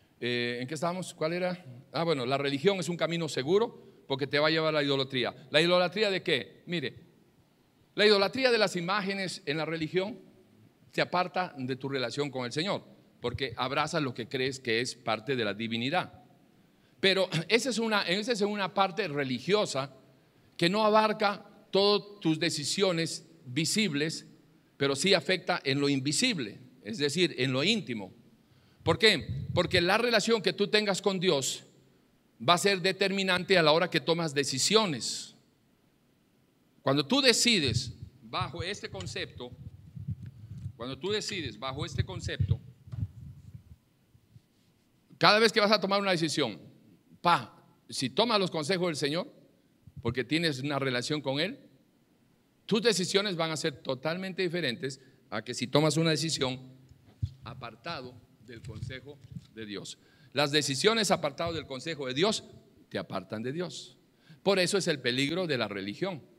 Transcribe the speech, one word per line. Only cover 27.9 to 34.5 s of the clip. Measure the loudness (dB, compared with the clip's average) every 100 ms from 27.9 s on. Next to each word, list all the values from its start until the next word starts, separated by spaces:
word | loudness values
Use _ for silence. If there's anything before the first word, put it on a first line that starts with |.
| -8 -10 -16 -20 _ _ _ _ _
¿Por | 0 4
qué? | 4 4 0 -6 -2
Porque | 0 2 2
la | 4 2
relación | 4 2 2 2
que | 0
tú | 0 2
tengas | 2 2 0
con | 0 0
Dios | 2 2 0 -6 -10 _ _ _ _ _ _ -2 2
va |
a | 4
ser | 4 2
determinante | 0 0 0 0 0 0 4 6
a |
la | 6
hora | 6 4
que | 0
tomas | 0 0 0
decisiones. | -2 -2